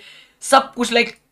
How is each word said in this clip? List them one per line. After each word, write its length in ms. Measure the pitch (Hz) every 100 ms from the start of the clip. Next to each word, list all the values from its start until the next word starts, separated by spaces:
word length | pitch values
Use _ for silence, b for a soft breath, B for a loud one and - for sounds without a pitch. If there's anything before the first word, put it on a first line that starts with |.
| B B B B
सब 340 | - 269 -
कुछ 180 | - 240
like 180 | 233 226 - _